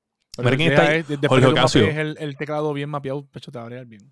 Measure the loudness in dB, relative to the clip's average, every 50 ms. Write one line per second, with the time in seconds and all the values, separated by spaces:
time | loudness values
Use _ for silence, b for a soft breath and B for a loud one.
0 | _ _ _ _ _ _ -10 -2 0 0 2 2 2 2 4 4 4 4 2 0
1 | -2 -4 -6 -2 0 2 4 6 6 4 4 4 2 2 4 4 4 2 2 -2
2 | -4 -6 -6 -8 -10 -10 -8 -10 -8 -6 -4 -4 -4 -4 -4 -4 -6 -8 -8 -8
3 | -8 -8 -8 -8 -10 _ -20 -20 -20 -16 -16 -14 -14 -14 -14 -16 -16 -20 -20 -20
4 | -20 _